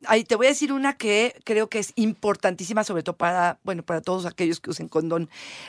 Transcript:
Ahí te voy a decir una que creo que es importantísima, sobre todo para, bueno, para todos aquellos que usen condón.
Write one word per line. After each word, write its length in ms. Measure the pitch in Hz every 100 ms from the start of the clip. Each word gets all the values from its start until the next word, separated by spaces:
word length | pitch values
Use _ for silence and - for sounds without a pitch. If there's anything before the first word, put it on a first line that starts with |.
| -
Ahí 180 | 220 -
te 100 | 220
voy 120 | 254
a 20 |
decir 240 | 285 294
una 240 | 277 269 269
que 360 | 226 208 240 - -
creo 240 | 214 220
que 100 | 220
es 140 | 202 -
importantísima, 880 | 214 - 208 202 196 180 180 214
sobre 200 | 208 180
todo 120 | 156 170
para, 420 | 175 180 175 -
bueno, 200 | - 180
para 180 | 160 165
todos 240 | 160 185 175
aquellos 340 | - 170 165
que 100 | -
usen 200 | 156 165
condón. 400 | 160 160 165 160 - - -